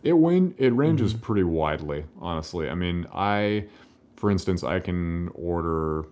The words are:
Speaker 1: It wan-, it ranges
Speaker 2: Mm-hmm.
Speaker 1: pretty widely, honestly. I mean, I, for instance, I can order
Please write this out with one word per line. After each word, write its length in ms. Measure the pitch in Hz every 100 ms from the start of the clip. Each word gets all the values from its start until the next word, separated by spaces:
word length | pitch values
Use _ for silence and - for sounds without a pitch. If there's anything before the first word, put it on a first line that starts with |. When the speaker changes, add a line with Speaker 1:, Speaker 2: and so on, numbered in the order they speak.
Speaker 1:
It 100 | - 170 165
wan-, 280 | 180 185 -
it 160 | 131 120
ranges 380 | 151 107 110
Speaker 2:
Mm-hmm. 80 | 113 -
Speaker 1:
pretty 160 | 107
widely, 580 | 87 80 78 76 76 73 80 -
honestly. 460 | 85 82 80 87 76
I 60 | 82
mean, 220 | 90 87 85
I, 520 | - 101 104 104 104 101 - - _ _ -
for 140 | 104
instance, 320 | 98 - 90 62 92
I 40 | 90
can 420 | 90 85 85 87
order 720 | - 85 85 82 80 78 78 76